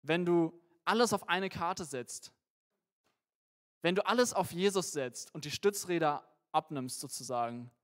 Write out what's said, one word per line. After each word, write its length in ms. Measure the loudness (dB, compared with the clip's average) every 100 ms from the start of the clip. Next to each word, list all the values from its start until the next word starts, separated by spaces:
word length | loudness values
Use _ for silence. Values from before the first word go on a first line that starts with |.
Wenn 220 | 2 2
du 340 | 4 4 4 -2 _ _ 0
alles 240 | 4 4
auf 160 | 2 0
eine 200 | 0 0
Karte 360 | -4 -4 -4
setzt? 480 | -6 -8 -8 -12 -14 _ _ _ _ _ _ _ _ _ _ _ _ _ _ _
Wenn 120 | -2
du 100 | 0 2
alles 260 | 2 2
auf 200 | 2 -2
Jesus 400 | 2 2 2 -2
setzt 400 | -4 -6 -8 -12
und 100 | -10
die 60 | -8
Stützräder 760 | 0 0 0 -2 2 2 0 -8 _ _
abnimmst 480 | -2 0 -6 -6 -8
sozusagen. 680 | -10 -10 -4 -2 -2 -4 -12 _